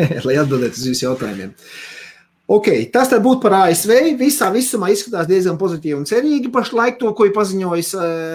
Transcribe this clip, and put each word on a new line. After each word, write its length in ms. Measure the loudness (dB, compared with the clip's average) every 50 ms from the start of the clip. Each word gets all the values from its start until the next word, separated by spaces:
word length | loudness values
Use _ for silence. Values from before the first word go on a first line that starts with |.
| 0 0 0 -2 -2
lai 140 | 0 0 2
atbildētu 380 | 2 2 0 0 -2 -2 -4 -4
uz 80 | -6 -4
jūsu 160 | -4 -2 -2
jautājumiem. 480 | -4 -4 -4 -6 -8 -8 -8 -12 -14 -16 _ -20 -20 -20 -20 -18 -18 -18 -20 -20 -20 -20 _ _ _ _ _ _ 2
Ok, 160 | 2 4 4 4 0 0 0 0
tas 160 | 0 0 2 4 2
tad 80 | 4 4
būtu 220 | 4 2 4 4
par 80 | 2 4
A 60 | 4 4 4
S 140 | 4 2 2 4
V. 120 | 4 4 4 4 2 2
Visā 300 | 0 0 2 2 0 0
visumā 380 | 0 0 -2 -2 -2 -2 0 0
izskatās 380 | 0 0 -2 -6 -4 -4 0 0
diezgan 320 | 2 2 2 0 -2 -2
pozitīvi 380 | -2 -2 -4 -4 -6 -6 -4 -4
un 80 | -4 -2
cerīgi 400 | -2 0 0 2 0 0 -2 -2
pašlaik 460 | -2 -2 -2 -2 -2 0 0 0 -2 -2
to, 140 | -4 -4 0
ko 140 | 2 2 2
ir 80 | 2 2
paziņojis, 560 | -2 -2 -2 -4 -2 -2 -2 -2 -4 -4 -4
ē, 160 | -4 -4 -4 -4 -4 -6 -8 -8